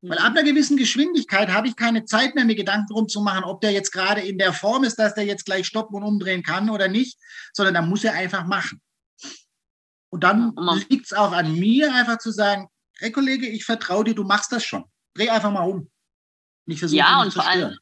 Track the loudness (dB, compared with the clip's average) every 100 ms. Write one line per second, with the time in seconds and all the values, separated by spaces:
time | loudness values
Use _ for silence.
0 | -6 0 2 4 4 4 4 2 2 0
1 | 0 0 0 0 2 2 0 -2 0 0
2 | 0 0 2 2 2 2 0 -2 -2 -2
3 | -2 -2 -2 -2 -4 -2 0 0 -2 -4
4 | 0 0 -2 0 0 0 -2 2 0 2
5 | 0 0 -4 -4 -4 -4 -2 -6 -6 -6
6 | -2 -2 0 -4 -2 -2 -2 0 0 0
7 | -2 -6 -20 -20 -16 0 2 2 0 0
8 | 0 -2 -4 -4 -2 -4 -4 -10 _ _
9 | _ _ -20 -20 _ _ _ _ _ _
10 | _ 2 4 4 2 0 0 0 2 0
11 | 0 0 2 2 0 0 2 4 4 2
12 | 0 0 -4 0 0 0 -4 _ _ -10
13 | -6 -2 0 0 -4 -6 -4 -4 -2 0
14 | 0 0 0 0 0 -6 -6 -8 -12 _
15 | _ -4 0 2 0 0 -2 -4 -8 _
16 | _ _ _ _ _ _ -10 -6 0 4
17 | 4 4 2 0 0 0 -2 -8